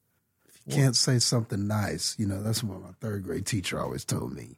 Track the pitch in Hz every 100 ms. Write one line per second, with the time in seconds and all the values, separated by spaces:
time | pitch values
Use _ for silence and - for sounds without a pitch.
0 | _ _ _ _ _ - - 143 131 117
1 | - 123 - 120 113 101 101 107 98 80
2 | - - 101 98 110 110 107 92 95 92
3 | 110 101 92 - 101 101 87 73 67 65
4 | - - 60 67 -